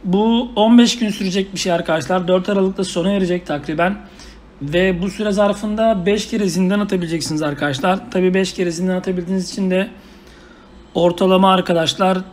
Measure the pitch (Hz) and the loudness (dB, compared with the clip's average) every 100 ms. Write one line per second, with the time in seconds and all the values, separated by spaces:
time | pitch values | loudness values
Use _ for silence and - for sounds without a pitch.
0 | 190 190 220 233 247 - 220 240 240 - | 0 2 4 2 0 2 6 8 6 2
1 | 214 202 190 190 190 180 190 170 170 160 | -4 -2 -4 -2 -4 -4 -2 -2 0 -2
2 | 135 185 175 185 185 196 190 190 185 180 | 0 -2 2 0 2 0 0 -2 -4 -2
3 | 175 202 185 180 180 147 - 156 175 202 | 0 0 0 -2 -4 -8 -4 0 0 -2
4 | - - - - - - 143 170 190 175 | -10 -20 -20 -20 -20 -12 -4 0 0 0
5 | 190 185 208 196 202 202 214 214 226 208 | -4 -4 -2 2 2 0 -4 0 2 2
6 | 175 208 - 220 202 165 185 202 208 185 | 0 -2 -2 -2 -2 0 0 0 0 -2
7 | 170 165 - 156 151 143 147 131 185 190 | -2 -4 -4 -4 -4 -2 -4 -2 -2 -2
8 | - 185 185 185 185 - 180 165 185 185 | -2 0 2 2 -2 -2 -4 -2 -2 -2
9 | 190 180 170 190 180 - 190 185 196 - | -2 -6 -2 -4 -4 -4 0 0 -2 -8
10 | - - - - - - - - - - | -20 -20 -20 -20 -20 -20 -20 -20 -6 2
11 | 170 170 190 185 190 190 185 170 156 143 | 2 2 2 4 6 4 2 0 0 0
12 | 190 185 190 | 0 0 -4